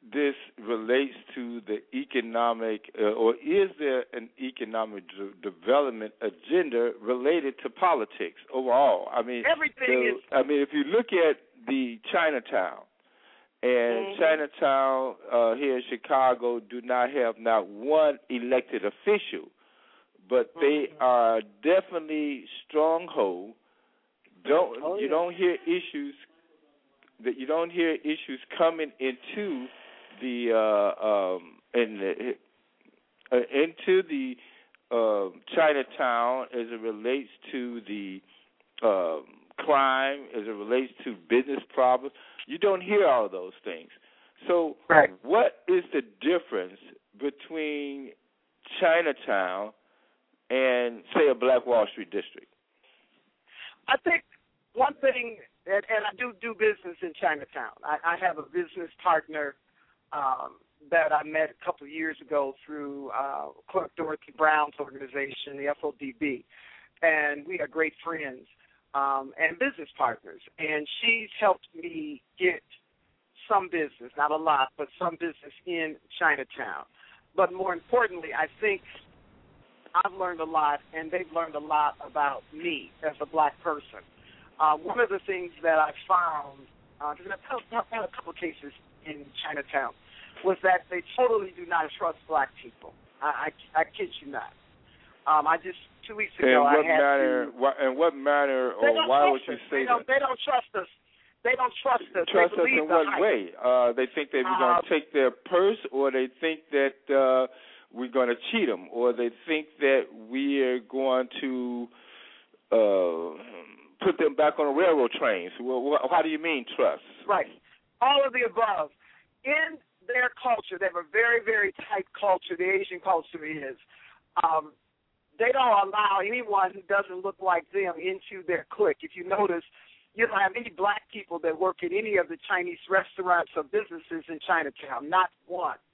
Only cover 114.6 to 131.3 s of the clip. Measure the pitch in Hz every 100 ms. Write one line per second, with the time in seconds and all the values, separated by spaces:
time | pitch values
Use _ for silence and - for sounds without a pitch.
114.6 | 147 139 180 160 120 - 135 98 87 -
115.6 | 123 127 131 151 131 170 160 156 165 147
116.6 | 117 - 87 73 - - - 196 - -
117.6 | _ _ _ _ 247 285 277 247 240 185
118.6 | 226 185 151 _ _ _ _ _ 254 294
119.6 | 320 320 _ _ 185 247 254 - 254 226
120.6 | - 180 190 170 160 208 233 233 214 220
121.6 | 202 - - 202 190 - 208 185 - 170
122.6 | 185 190 196 180 190 175 156 165 156 156
123.6 | 135 123 _ _ - _ _ - 165 160
124.6 | 156 _ _ _ _ _ _ _ 226 262
125.6 | 247 208 196 208 202 196 196 240 226 202
126.6 | 190 196 - 196 196 185 190 190 190 175
127.6 | 170 196 185 165 180 190 - 196 180 170
128.6 | - - 208 147 320 185 180 196 208 170
129.6 | - _ - _ _ 196 226 190 196 196
130.6 | 240 175 202 208 _ 220 196